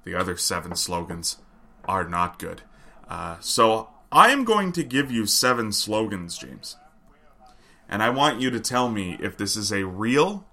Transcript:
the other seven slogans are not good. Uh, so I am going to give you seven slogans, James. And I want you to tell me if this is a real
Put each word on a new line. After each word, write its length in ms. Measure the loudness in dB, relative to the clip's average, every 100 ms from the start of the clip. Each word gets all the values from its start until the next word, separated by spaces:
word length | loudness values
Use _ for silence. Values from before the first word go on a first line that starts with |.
the 100 | -4
other 220 | -4 -2 -2
seven 400 | -4 -4 -6 -6
slogans 600 | -4 -4 -6 -8 -8 -8 -18 -20 -20 -12 -4
are 180 | -4
not 340 | -2 -2 -2 -4
good. 240 | -12 -12 -18 -20 -20 -20 -12
Uh, 280 | -10 -8 -10
so 480 | -4 4 4 4 -2 -18 2
I 180 | 6 8
am 140 | 6
going 260 | 2 2 2
to 120 | -2
give 260 | 0 0 0
you 160 | 0 2
seven 460 | 2 4 2 0
slogans, 640 | -4 -2 0 0 -4 -8 -12
James. 380 | -14 -16 -16 -18 -20 _ _ _ -20 _ -20 -20 -20 -20 -8
And 160 | 0
I 60 | 2
want 300 | 4 2 4
you 100 | 0
to 100 | 0
tell 280 | 0 0 0
me 280 | 0 -4 -4
if 160 | -8 -4
this 200 | -4 -2
is 160 | -2
a 120 | -2
real 600 | -2 -4 2 4 2 0 -12